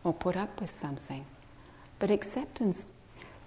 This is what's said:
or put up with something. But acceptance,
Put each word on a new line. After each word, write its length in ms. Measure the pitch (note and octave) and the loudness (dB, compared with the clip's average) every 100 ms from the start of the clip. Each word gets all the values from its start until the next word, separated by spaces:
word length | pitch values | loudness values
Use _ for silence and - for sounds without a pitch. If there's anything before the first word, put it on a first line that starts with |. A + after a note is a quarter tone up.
or 100 | E3+ | 0
put 220 | E3 F3+ | 2 4
up 240 | F3+ G#3 - | 2 0 -2
with 120 | F#3 | -6
something. 540 | - D3 C3+ - C3+ C#3+ - - - - - - - | -4 -4 -4 -4 -8 -8 -14 -18 -20 -18 -18 -10 2
But 120 | G3+ | 6
acceptance, 760 | G#3 - B3+ D4 - G#3+ F3 - - - - - - | 6 4 -2 -2 2 2 2 -4 -16 -18 -16 -16 0